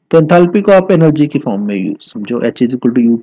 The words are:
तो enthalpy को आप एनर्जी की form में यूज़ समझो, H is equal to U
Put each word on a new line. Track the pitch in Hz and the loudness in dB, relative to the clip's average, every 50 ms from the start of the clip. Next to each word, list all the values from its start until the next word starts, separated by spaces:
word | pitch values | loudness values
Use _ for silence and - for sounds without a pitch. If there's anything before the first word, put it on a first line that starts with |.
| _ - | _ 0
तो | 165 | 2
enthalpy | 165 156 156 175 175 175 175 185 208 | 2 4 4 4 2 2 2 0 0
को | 202 202 | 0 2
आप | 196 185 185 208 | 2 2 2 2
एनर्जी | 185 165 165 156 147 147 147 | 2 2 2 2 2 0 -2
की | 147 - - | -2 -4 -6
form | - 123 101 101 104 | -6 -6 -6 -6 -6
में | 104 101 | -6 -6
यूज़ | 95 95 101 101 - - - | -6 -6 -6 -8 -10 -14 -16
समझो, | - 104 101 - 120 117 | -14 -12 -8 -8 -6 -4
H | 117 120 - - 123 | -4 -4 -4 -2 -2
is | 120 131 | -2 -2
equal | 123 - 120 120 | -2 -2 -2 0
to | 127 117 | 0 0
U | 117 117 113 | 0 0 -2